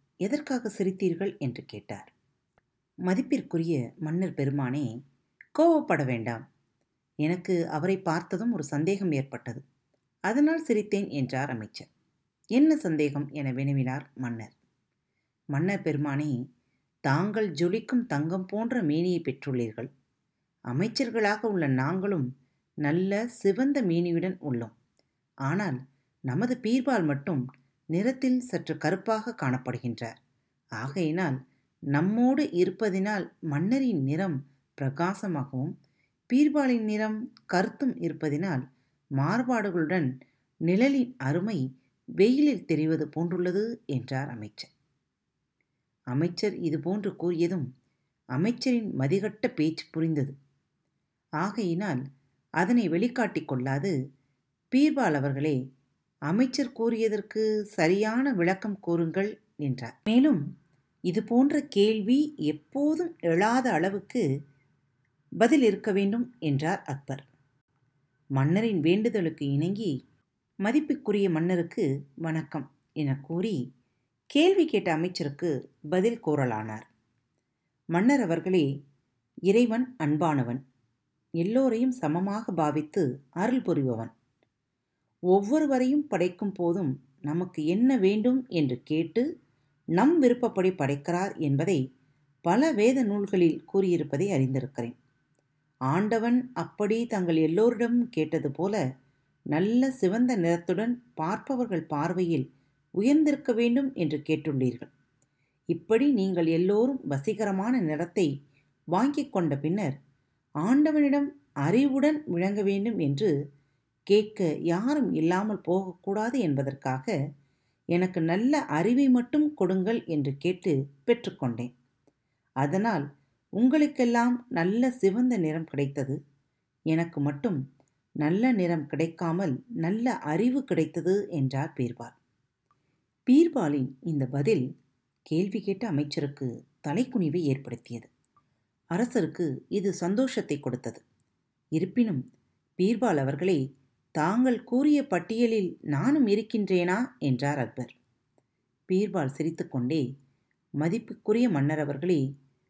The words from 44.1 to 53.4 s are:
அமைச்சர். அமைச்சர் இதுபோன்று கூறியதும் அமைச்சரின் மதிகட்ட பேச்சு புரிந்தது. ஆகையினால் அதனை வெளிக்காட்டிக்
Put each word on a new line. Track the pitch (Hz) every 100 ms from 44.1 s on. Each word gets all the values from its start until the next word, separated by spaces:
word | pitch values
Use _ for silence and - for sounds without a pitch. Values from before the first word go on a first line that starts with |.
| 135 139
அமைச்சர். | 117 104 - - _ _ _ _ _ _ _ _ _ _ _ _ _
அமைச்சர் | - 127 170 175 214
இதுபோன்று | - 170 143 151 202 202 -
கூறியதும் | 170 180 170 185 131 - _ _ _ _
அமைச்சரின் | _ 127 196 240 262 240 214 135
மதிகட்ட | 135 190 202 202 247
பேச்சு | - 156 151 -
புரிந்தது. | 160 165 151 139 - _ _ _ _ _ _ _ _ _
ஆகையினால் | 151 190 208 190 170 208 131 139 _ _ _ _
அதனை | 156 185 240 190
வெளிக்காட்டிக் | 165 240 247 208 -